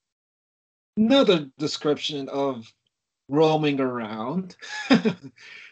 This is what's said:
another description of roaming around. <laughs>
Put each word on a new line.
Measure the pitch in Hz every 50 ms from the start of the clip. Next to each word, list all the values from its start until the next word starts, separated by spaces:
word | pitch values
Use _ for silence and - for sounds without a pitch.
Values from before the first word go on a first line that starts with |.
| _ _ _ _ _ _ _ _ _ _ _ _ _ _ _ _ _ _ - 214
another | 220 226 269 277 269 202 180 160 143 135 _
description | - 151 139 - - - 151 143 - - - 151 139 135 -
of | 135 139 139 139 127 113 113 - _ _ _ _ _ _ _ _ _ _ _ -
roaming | 139 151 160 156 156 156 151 147 143 135
around. | 135 127 123 120 113 104 110 110 110 127 156 190 185 - - - - - - - - -
<laughs> | 262 - - 220 - - - 131 _ _ - - - - - -